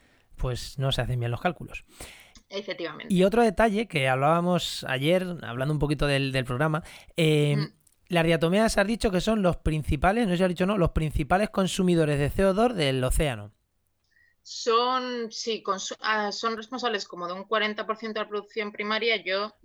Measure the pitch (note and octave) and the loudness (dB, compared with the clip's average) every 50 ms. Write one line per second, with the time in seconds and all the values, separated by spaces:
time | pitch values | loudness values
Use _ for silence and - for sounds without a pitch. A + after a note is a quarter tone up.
0 | _ _ _ _ _ _ - - - B2+ A#2+ A2+ - - - C#3 C3+ C3+ - - | _ _ _ _ _ _ -8 -6 -4 -4 -4 -4 -8 -8 -6 -4 -2 0 0 0
1 | A#2+ A2+ B2+ A#2+ A#2 A#2 A#2+ - - F3+ - - - - - - - _ _ - | -2 -2 -2 -2 -2 -4 -4 -2 -4 -4 -4 -6 -8 -14 -14 -16 -16 _ _ -20
2 | - - - - - - _ - _ _ - G3+ G#3 F#3+ F3+ F3+ E3+ D#3 D3+ - | -18 -18 -20 -20 -20 -20 _ -20 _ _ -10 -10 -8 -8 -8 -8 -8 -8 -10 -10
3 | - - G3 F3 F#3 G3+ G#3 A#3 A#3 A3+ F3 - A3 A#3 G3 G#3+ A#3 - - D3 | -4 0 2 4 4 4 6 4 4 4 4 4 2 2 2 0 -2 -2 -2 0
4 | C3 C3 C3 C3 C#3 D3+ E3 E3+ F3 F3+ F3+ E3 - - - - - - C3 C3 | 2 2 2 2 4 4 4 2 2 2 0 0 0 -4 -6 -8 -6 -4 -4 0
5 | C#3 D#3 F3+ F#3 F#3 F3+ F3 D3+ - A2 A#2 B2+ C3 D3+ D3+ C#3+ D3 D3 D3+ C#3 | 2 2 2 2 2 -2 -6 -8 -10 -8 -6 -2 -2 0 0 0 0 0 0 0
6 | D3+ C#3+ C#3 C3+ C#3 C3+ C3 C3 B2 A#2+ B2 B2 D#3 D#3 D#3 D#3+ - - - - | 2 2 2 2 0 0 0 -2 -2 -2 -2 0 0 0 0 -2 -6 -10 -16 -20
7 | - - - - D#3+ D#3 D3+ D3 D3 D3 C#3+ C#3+ D3+ - - _ _ _ _ _ | -20 -8 -2 2 2 4 4 4 4 2 2 0 -2 -4 -8 _ _ _ _ _
8 | _ - F3 E3+ D#3+ E3 E3 D3+ E3 E3 F#3 G#3 A3+ A3 - G#3+ G3 G3+ A#3 - | _ -2 0 2 2 4 2 2 2 2 4 4 2 4 2 2 2 2 0 0
9 | - A3+ F3+ F3 E3+ G#3+ A3+ G#3+ F#3+ F3 D#3 - - D#3+ D3+ D#3 C#3+ - D#3 C3+ | 0 0 0 2 2 2 2 2 2 2 0 0 0 -2 -2 0 0 -2 0 2
10 | E3+ F3+ G3+ A#3 A#3+ F#3 F3 E3+ F#3 F3+ E3+ D3+ F3+ F#3+ A3 G3 E3+ D3 - D#3+ | 2 2 2 2 2 2 2 2 2 0 2 0 0 0 2 2 2 2 2 0
11 | D#3+ D3 - - D3 - F3+ F#3+ G#3+ G#3 - G3 F#3+ F3 - - F#3 F3+ F3 E3 | -2 -2 -2 -2 0 0 2 0 0 0 0 0 0 0 0 0 2 2 4 4
12 | D#3 D3+ D3 C#3 C#3+ C3+ - - F#3+ G3 F#3 G3+ A#3 B3 A#3+ F3+ D3 C3+ C3 C3 | 4 2 2 2 0 0 2 2 2 2 4 4 2 2 2 0 0 0 2 2
13 | B2+ B2+ - - E3 C#3+ A#2+ G#2 G2+ G#2+ - _ _ _ _ _ _ _ _ _ | 0 0 2 2 0 0 -2 -6 -10 -14 -18 _ _ _ _ _ _ _ _ _
14 | _ _ _ _ _ _ _ _ _ - - - - A#3+ A3+ A#3 B3 B3 B3+ B3+ | _ _ _ _ _ _ _ _ _ -16 -14 -6 -2 2 2 2 2 2 0 0
15 | B3+ B3+ B3 A#3+ A#3 A3 G#3+ - - A#3 A3 G#3 - G#3 F#3+ G3 - - - - | -2 -4 -6 -6 -6 -8 -10 -8 -6 -6 -6 -4 -4 -4 -4 -4 -6 -8 -10 -6
16 | - G#3+ A3 G#3+ G#3 G#3 G3+ - A#3 A3+ A3+ A3 G#3+ - C4 A#3+ B3 A#3+ A3 G3 | -2 -2 0 0 -2 -4 -4 -4 -4 -4 -4 -6 -8 -10 -8 -6 -4 -2 -2 -4
17 | - - F#3 F3 F3 F3 F3+ F#3+ G3 - A3 G#3+ G#3 G#3+ G#3 A3 G#3 G3+ G#3+ G#3+ | -6 -8 -12 -10 -8 -8 -8 -10 -6 -2 -2 0 0 -2 -2 -4 -6 -6 -6 -6
18 | A3+ A3 G#3+ G#3+ G#3 G#3 G#3 G#3 G3+ - - A3 G#3 G#3 G#3 - G#3 G#3 A3 G#3+ | -8 -6 -6 -6 -6 -4 -6 -8 -8 -6 -6 -6 -6 -6 -6 -6 -4 -4 -2 0
19 | A3 A#3 A3+ G3 E3+ F3+ F#3+ G3 G#3 G#3+ - _ - | 0 0 0 0 -2 -2 -2 -2 -2 -4 -8 _ -8